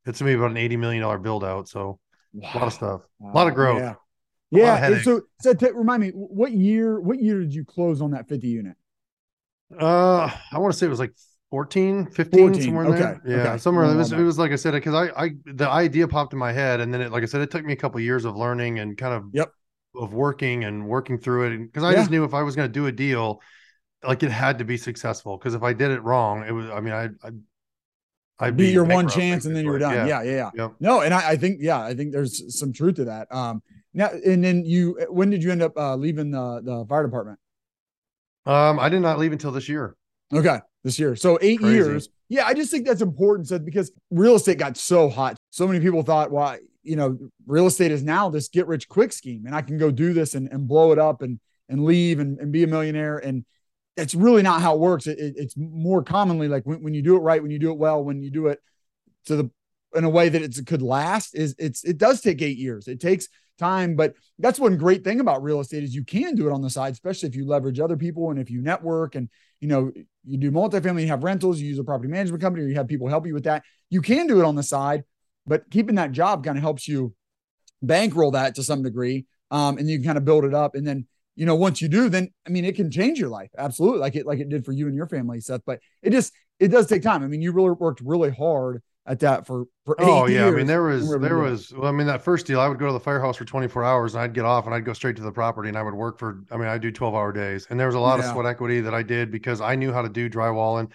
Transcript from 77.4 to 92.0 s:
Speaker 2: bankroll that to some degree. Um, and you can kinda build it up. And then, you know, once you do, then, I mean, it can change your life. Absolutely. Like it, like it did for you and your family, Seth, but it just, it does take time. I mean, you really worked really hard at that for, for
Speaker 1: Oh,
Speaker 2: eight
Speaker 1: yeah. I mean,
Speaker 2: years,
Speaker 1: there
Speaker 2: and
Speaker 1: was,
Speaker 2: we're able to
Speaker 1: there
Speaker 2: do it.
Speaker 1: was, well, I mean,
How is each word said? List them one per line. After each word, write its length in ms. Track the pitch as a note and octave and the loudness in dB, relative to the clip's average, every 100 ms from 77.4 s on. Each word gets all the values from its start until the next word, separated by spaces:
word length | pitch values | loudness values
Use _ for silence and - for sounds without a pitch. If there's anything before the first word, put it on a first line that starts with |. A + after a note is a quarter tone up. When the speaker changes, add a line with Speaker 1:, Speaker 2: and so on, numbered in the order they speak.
| _ _ _ - | _ _ _ -10
Speaker 2:
bankroll 500 | B2+ E3+ A3 D#3+ D3 | 0 2 2 2 2
that 240 | C3 C3 C#3+ | 2 -2 -2
to 80 | |
some 200 | C3 C#3+ | -4 -2
degree. 420 | C3 A#2 B2 C3+ - _ - | -4 -4 -4 -4 -8 _ -4
Um, 260 | D3 C#3+ C3+ | 0 0 0
and 120 | D#3 | -2
you 80 | D3+ | -2
can 80 | C#3+ | 0
kinda 160 | D3 | 0
build 220 | C#3+ D3+ | 4 4
it 100 | C#3 | 4
up. 220 | D3 D3 C#3+ | 0 0 -2
And 100 | D3 | -4
then, 220 | C#3 A#2+ _ _ - | -6 -8 _ _ -4
you 100 | D#3+ | 2
know, 100 | D#3+ | 4
once 260 | F#3+ C3+ | 2 0
you 60 | D#3+ | 0
do, 220 | F#3+ B3 | 2 4
then, 200 | F3+ F#3 _ E3 | 2 -2 _ -4
I 20 | |
mean, 160 | F3+ F3 | -2 -2
it 100 | G3+ | -2
can 140 | E3 | -2
change 300 | C#3 A#3+ D#4 | 0 0 0
your 100 | C#3+ | -4
life. 220 | G#2+ G2 - | -6 -12 -8
Absolutely. 420 | C#3 B2+ F#3 A3+ | -6 2 2 2
Like 160 | C#3 D3+ | -2 -4
it, 100 | C#3+ | -4
like 140 | C#3 | -4
it 100 | C#3+ | -2
did 160 | D3 B2 | -6 -4
for 60 | |
you 160 | C3+ D3 | -4 -4
and 80 | C#3 | -4
your 120 | E3+ | -6
family, 320 | D3 A#2+ A#2 | -6 -6 -8
Seth, 200 | - B2+ - | -8 -10 -8
but 140 | A#2+ _ _ | -10 _ _
it 100 | - | 2
just, 220 | B3+ - _ _ - | 2 0 _ _ 0
it 100 | F#3+ | 4
does 180 | A#3+ A3 | 6 6
take 140 | G3+ | 2
time. 220 | A3 F3 | 2 0
I 40 | C3+ | -2
mean, 140 | D3+ | -4
you 100 | E3+ | -2
really 200 | F3+ F#3 | 2 2
worked 300 | F3 E3 C3 | 2 -2 -4
really 300 | B2 E3+ D3+ | -2 0 0
hard 500 | B2+ D#3+ D3 B2+ A#2+ _ _ - | 0 0 0 -2 -8 _ _ -8
at 120 | C3 | 0
that 260 | D3 C3 - | 2 2 -2
for, 200 | B2 B2 _ C#3 | -8 -8 _ -4
for 100 | D3+ | 2
Speaker 1:
Oh, 260 | - D3 B2 | 6 6 6
Speaker 2:
eight 80 | |
Speaker 1:
yeah. 120 | B2+ G3 | 4 4
I 40 | |
mean, 100 | D3+ | 4
Speaker 2:
years, 80 | C3+ | 2
Speaker 1:
there 220 | E3 E3 | 2 2
Speaker 2:
and 100 | C3+ | 0
Speaker 1:
was, 80 | D#3 | 0
Speaker 2:
we're 60 | C#3+ | -2
able 60 | |
to 80 | C#3+ | 0
Speaker 1:
there 80 | E3 | 0
Speaker 2:
do 80 | C#3 | 0
it. 60 | |
Speaker 1:
was, 220 | A#2 - | -4 -10
well, 120 | C3 C#3 | -6 -2
I 40 | |
mean, 160 | C#3+ | 0